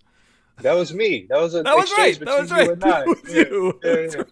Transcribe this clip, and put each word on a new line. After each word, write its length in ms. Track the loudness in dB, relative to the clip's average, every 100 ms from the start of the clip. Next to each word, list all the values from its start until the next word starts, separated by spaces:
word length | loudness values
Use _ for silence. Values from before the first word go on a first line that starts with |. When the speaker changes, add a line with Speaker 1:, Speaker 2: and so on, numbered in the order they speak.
| _ _ _ _ _ -6
Speaker 1:
That 120 | 0
was 200 | 0 -2
me. 320 | -2 -2 -2 -2
That 100 | 0
was 140 | 0 -2
an 80 |
Speaker 2:
That 120 | 2 2
was 140 | 2
Speaker 1:
exchange 300 | 2 2 0
Speaker 2:
right. 60 | -2
That 140 | -2
was 80 | 0
Speaker 1:
between 140 | 0 0
you 60 |
Speaker 2:
right. 60 | 2
Speaker 1:
and 80 | 0
I. 140 | 2
Speaker 2:
<laughs> 60 | 0
That 180 | -4
was 100 | -2
Speaker 1:
Yeah, 60 | 0
Speaker 2:
you. 380 | 2 0 -2 -2
Speaker 1:
yeah, 120 | -2 -2
Speaker 2:
That's 200 | -2 -8
Speaker 1:
yeah. 80 | -8